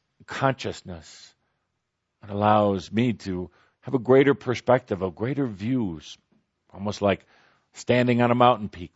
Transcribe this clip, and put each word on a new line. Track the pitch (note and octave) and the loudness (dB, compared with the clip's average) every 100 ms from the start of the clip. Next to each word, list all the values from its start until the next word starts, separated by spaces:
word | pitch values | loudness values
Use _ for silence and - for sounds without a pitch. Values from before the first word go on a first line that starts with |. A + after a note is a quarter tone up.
| _ _ - | _ _ -16
consciousness, | - C3+ B2+ G#2+ - - E2+ - - - _ _ _ _ _ _ _ _ _ | -4 -4 -2 -8 -12 -14 -16 -18 -20 -20 _ _ _ _ _ _ _ _ _
it | G2+ | -10
allows | G2+ G#2 G#2+ G#2 G2 E2 | -2 2 4 2 -2 -4
me | G#2 B2 | -2 -2
to | G2 G2 F2+ F2+ _ _ _ | -2 -6 -8 -10 _ _ _
have | - | -6
a | C3 | -4
greater | G#2+ C3+ C#3 | 4 6 6
perspective, | C3+ C3 A2+ - B2+ - G2 | 2 -2 -4 2 0 0 -6
a | F#2+ | -6
greater | E2+ A#2 C#3 C3 | -6 -8 -4 -6
views, | F#2+ G#2+ B2+ G2+ D#2 - - _ _ _ _ _ | -6 -4 -4 -4 -8 -16 -20 _ _ _ _ _
almost | F#2+ G2+ G2 | -12 -8 -2
like | G2+ F#2 _ _ _ _ _ | 0 0 _ _ _ _ _
standing | - - B2 B2 A#2+ | -10 0 2 2 4
on | A#2+ | 4
a | |
mountain | A#2+ B2 A#2 G2+ | 6 4 4 -2
peak, | - F2+ | -12 -16